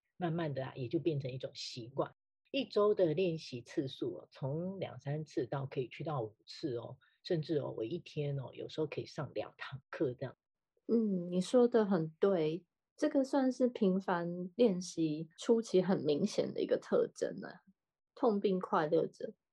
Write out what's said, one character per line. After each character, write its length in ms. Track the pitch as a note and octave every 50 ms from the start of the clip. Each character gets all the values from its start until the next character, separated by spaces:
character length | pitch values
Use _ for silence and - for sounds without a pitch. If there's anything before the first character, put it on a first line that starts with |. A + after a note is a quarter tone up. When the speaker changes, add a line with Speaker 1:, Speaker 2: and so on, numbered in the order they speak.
| _ _ _
Speaker 1:
慢 160 | - F3+ E3 D#3+
慢 200 | F3 E3 D3+ C3
的 120 | C3+ C3
啊， 80 | - -
也 140 | - B2 A#2
就 100 | E3+ D#3
变 180 | C#3+ E3+ D3+
成 140 | C#3 C3+ B2
一 60 | C3
种 120 | B2+ - - -
习 340 | - - - - B2 A#2+
惯。 260 | C3 - - D3+ - - _ _ _ _ _ _ _
一 140 | - C#4 B3+
周 280 | - - G#3+ G#3 G#3+ G#3
的 200 | G3 F3+ D#3 D3
练 240 | F3+ G3 F3 D#3+
习 240 | D#3 - - B2+ A#2+
次 260 | A2+ - - E3 C#3
数 280 | C3+ - - C#3+ A#2+ F2+
哦， 120 | - - -
从 500 | - - C#3 C3 D3 E3 F3+ F#3+ G3 F#3
两 180 | D3 - B2 B2+
三 240 | - C#3 D3 D#3 D3+
次 240 | - - - B2+
到 180 | - D3 C#3 C3+
可 140 | C3+ - C#3
以 80 | A#2+
去 160 | - - - D3
到 180 | D#3+ D3+ B2+
五 140 | A2 G#2+ - _ _
次 300 | - - - E3+ C3+ A#2
哦， 220 | A#2 G#2 - B2+ - _ _ _ _ -
甚 180 | - F3+ D#3
至 180 | C#3+ - D#3+ C#3
哦， 140 | C3 C3+ -
我 80 | - A2+
一 140 | A#2 E3+ F3
天 380 | - - - D3+ D3 C#3+ C#3
哦， 140 | C3+ B2 - -
有 140 | - -
时 140 | - - D#3
候 60 | D#3
可 120 | D3 - C#3
以 60 | A2+
上 260 | - - D#3+ C#3 A#2 -
两 200 | G#2 G#2 - -
堂 260 | - - - C3+ - - _
课 240 | - - E3 B2+ B2
这 120 | - C3
样。 100 | B2 - _ _ _ _ _ _ _ _ _ _
Speaker 2:
嗯， 440 | - A3 A#3 A3 G#3 F#3+ F3 E3+ F3+
你 80 | F3+ F#3
说 260 | F#3 - C4 B3 A#3+
的 200 | A#3+ B3 A3+ G#3+
很 240 | F#3+ G3+ E3 D#3+ D#3+ - _
对， 460 | G3 G3 F#3+ E3+ D#3 D#3 E3 F#3 - _ _ _ _ _ _
这 100 | - D4+
个 160 | D4+ D4 C#4 C4
算 260 | - D4+ C4+ C4 C4
是 200 | B3 - B3+ A#3+
频 300 | B3 - A3 F#3 F#3 F#3+
繁 520 | - - F3+ E3+ E3+ F3 F3 F3+ F3+ F#3 -
练 240 | - B3 G#3+ F3+ F3+
习 480 | F3+ - - E3 E3 D#3 D3+ D#3+ E3 - _
初 240 | - - - A#3 A3+
期 200 | A3 - - F#3
很 160 | E3 F#3 F#3 C#3
明 240 | C3 D3+ D3 - G3+
显 280 | G#3+ - - C#3+ - -
的 80 | -
一 40 | -
个 120 | - -
特 320 | - - - - - - - -
征 240 | - - - - G3
了。 220 | - - - - _ _ _ _ _ _ _ _ _ _ _
痛 260 | - C4+ A#3 G3+ G3+
并 200 | A3 G#3 F#3 F3+
快 280 | - - G#3 F3 D#3
乐 200 | D3+ E3+ D#3+ -
着， 260 | - - - - A3 - _ _ _